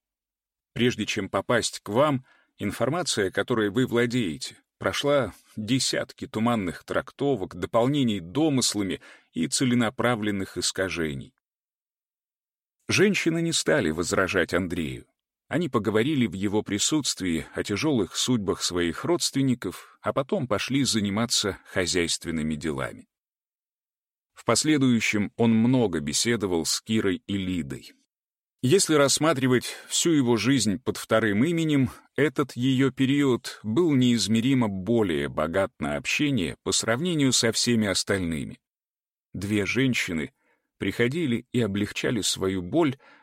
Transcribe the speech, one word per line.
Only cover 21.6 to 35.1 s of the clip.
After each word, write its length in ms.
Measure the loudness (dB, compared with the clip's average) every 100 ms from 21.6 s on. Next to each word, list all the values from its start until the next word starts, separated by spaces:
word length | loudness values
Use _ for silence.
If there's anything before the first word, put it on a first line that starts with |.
| -6
хозяйственными 800 | -2 0 0 0 -2 -4 -4 -4
делами. 540 | -4 -4 -4 -6 -10 -20 _ _ _ _ _ _ _ _ _ _ _ _
В 100 | -6
последующем 880 | 0 2 4 4 4 4 2 0 -2 2
он 180 | 4
много 460 | 4 4 4 2 0
беседовал 640 | -2 -2 0 0 0 0 0
с 140 | -4
Кирой 420 | -2 0 0 -2 -4
и 100 | -4
Лидой. 580 | -2 -4 -6 -10 -16 _ _ _ _ _ _ _
Если 320 | 2 2 4
рассматривать 720 | 4 4 4 2 2 4 2 0 -12 -6
всю 220 | 0 2
его 240 | 4 4 2
жизнь 420 | 4 2 2 -2
под 180 | -4 -6
вторым 480 | 0 2 2 2
именем, 460 | 2 0 0 2 0 -4 _ 0
этот 360 | 0 0 -4
её 380 | -2 0 2 2
период 720 | 2 0 2 2 0 -4 -10
был 320 | -2 2 4
неизмеримо 760 | 4 4 4 2 2 2 2 0
более 600 | -2 0 2 2